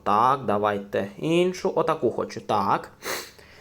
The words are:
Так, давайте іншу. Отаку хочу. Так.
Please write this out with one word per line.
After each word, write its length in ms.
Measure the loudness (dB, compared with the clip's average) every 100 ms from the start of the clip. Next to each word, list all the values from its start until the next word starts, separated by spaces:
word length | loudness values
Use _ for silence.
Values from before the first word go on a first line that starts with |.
Так, 420 | 2 4 4 2
давайте 640 | 0 0 0 -2 -4 -4 -4 -6
іншу. 540 | 0 2 2 0 -2 0
Отаку 340 | 0 0 0
хочу. 300 | -2 -6 -8
Так. 500 | -2 0 2 -2 -4 -12 -10 -8 -10 -20 -20 -20